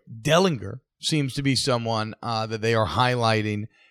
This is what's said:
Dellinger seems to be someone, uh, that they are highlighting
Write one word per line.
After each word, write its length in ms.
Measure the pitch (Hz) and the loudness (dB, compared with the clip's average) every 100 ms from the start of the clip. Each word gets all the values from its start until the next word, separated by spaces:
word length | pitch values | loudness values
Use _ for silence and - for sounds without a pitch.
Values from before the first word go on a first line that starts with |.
| - 113 | -14 -8
Dellinger 600 | 117 165 190 127 98 120 - _ | 2 4 4 0 -6 -14 -18 _
seems 320 | - 156 135 | -2 0 0
to 80 | 143 | -2
be 140 | 139 127 | 0 0
someone, 580 | 143 120 113 110 110 - | 2 0 0 -2 -2 -6
uh, 240 | 117 110 110 | -6 -4 -4
that 160 | 110 | -2
they 140 | 110 113 | 0 2
are 100 | 98 | 2
highlighting 800 | 87 127 123 113 110 107 104 107 _ _ | 2 2 2 2 2 0 -4 -6 _ _